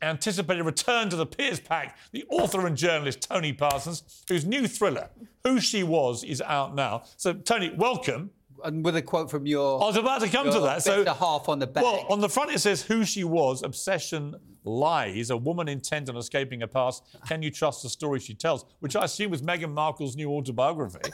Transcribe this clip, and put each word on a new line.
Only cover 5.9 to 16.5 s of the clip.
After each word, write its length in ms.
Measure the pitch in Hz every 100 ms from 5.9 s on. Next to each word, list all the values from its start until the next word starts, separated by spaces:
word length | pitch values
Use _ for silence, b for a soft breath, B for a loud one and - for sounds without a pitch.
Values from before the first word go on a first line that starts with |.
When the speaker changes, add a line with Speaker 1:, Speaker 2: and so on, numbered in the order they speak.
| 160 127 120
Speaker 1:
is 180 | - 131
out 320 | - 143 135
now. 300 | 139 127 110 - B
So, 160 | 185
Tony, 380 | 165 - 226 170 156
welcome. 560 | 233 233 - 120 190 - _ -
Speaker 2:
And 200 | 160 156
with 120 | 160 165
a 80 |
quote 260 | - 170 160
from 160 | 151 143
your, 340 | 143 143 131
Speaker 1:
I 20 | 208
was 120 | 214
about 220 | 240 262
to 60 | 214
come 180 | 254 285
Speaker 2:
your 80 | 208
Speaker 1:
to 40 |
that. 200 | 147 156
So, 220 | 202 202
Speaker 2:
better 120 | 185 151
half 320 | 175 151 -
on 120 | 147
the 80 | 131
back. 160 | -
Speaker 1:
well, 200 | 247 202 -
on 120 | 202
the 80 | 208
front 200 | 277 294
it 60 | 294
says, 240 | 208 196
"Who 240 | - 226 214
she 180 | 202
was, 380 | 175 160 135 131
obsession, 720 | - - - 180 - 156 147 - - -
lies, 680 | 104 117 151 160 107 95 117
a 80 | 117
woman 300 | 131 170 156
intent 420 | 139 - 151 131
on 80 | 120
escaping 440 | 117 143 127